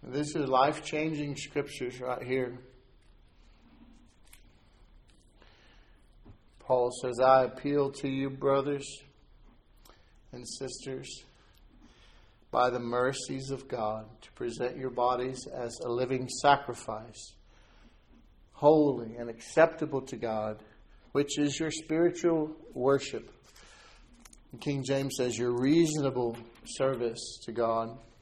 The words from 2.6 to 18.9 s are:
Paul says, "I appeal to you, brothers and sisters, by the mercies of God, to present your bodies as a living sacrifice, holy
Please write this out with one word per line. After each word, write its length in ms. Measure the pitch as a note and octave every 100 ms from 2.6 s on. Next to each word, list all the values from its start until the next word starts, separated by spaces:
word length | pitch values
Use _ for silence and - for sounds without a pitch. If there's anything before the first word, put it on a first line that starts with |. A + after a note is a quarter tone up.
| - - _ - - - - - - - - - - - - _ - - - _ _ _ - - _ _ _ _ - - - - - _ _ _ - - - -
Paul 320 | - B2+ B2 -
says, 180 | B2+ A#2+
"I 240 | C3 C3
appeal 460 | B2+ - C#3+ C#3+ C#3
to 160 | C#3 C#3
you, 220 | C3+ C3+
brothers 580 | C3+ C#3 C#3 C#3 C#3+ - - - _ _ - - - _ _ - - - - -
and 160 | B2 A#2+
sisters, 760 | - C3+ - - C3 C3+ - - _ - - - - - - - - - _ -
by 200 | B2 B2+
the 100 | B2
mercies 680 | A#2+ A#2+ B2+ C3 - C3+ C3
of 180 | C3+ -
God, 380 | B2 G#2+ A2 A2 -
to 100 | -
present 440 | - B2 A2+ B2 C3
your 140 | C3
bodies 560 | A#2+ B2 B2 B2+ C3 -
as 240 | - A#2+ -
a 40 | A#2+
living 400 | A#2+ B2+ C3 B2+
sacrifice, 1080 | - C#3+ C#3 - A#2+ - G#2+ G#2 - - - - - - - - - _ - - - -
holy 640 | - D3 D#3 D3